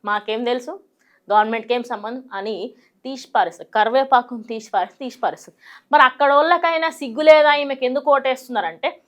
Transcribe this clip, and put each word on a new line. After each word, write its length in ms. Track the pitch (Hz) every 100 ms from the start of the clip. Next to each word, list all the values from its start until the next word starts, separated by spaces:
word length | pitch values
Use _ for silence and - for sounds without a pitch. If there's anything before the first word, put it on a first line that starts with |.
| 208
"మాకేం 380 | 208 208 226
తెలుసు, 360 | 240 247 247 381 _ _ _ _ _
గవర్నమెంట్కి 420 | 208 214 226 226
ఏం 100 | 247
సంబంధం" 400 | 240 226 208 254 254
అని 400 | 196 202 202 226 - _ _ 254
తీసి 220 | 269 - 226
పారేస్తారు. 340 | 175 170 - 220
కరివేపాకుని 680 | 214 254 269 254 247 240
తీసి 260 | 214 226 220
పారేసి, 240 | 202 185 _
తీసి 220 | 262 -
పారేస్తారు. 380 | 196 - - _ - - _
మరి 100 | 294
అక్కడ 320 | 262 254 277
వాళ్ళకైనా 560 | 285 311 349 339 330 320
సిగ్గు 320 | 320 277 226
లేదా, 320 | 311 311 302
ఈమెకు 320 | 294 285 262 254
ఎందుకు 260 | 262 285
ఓటేస్తున్నారంటే 880 | 277 269 254 254 240 175 165 294 -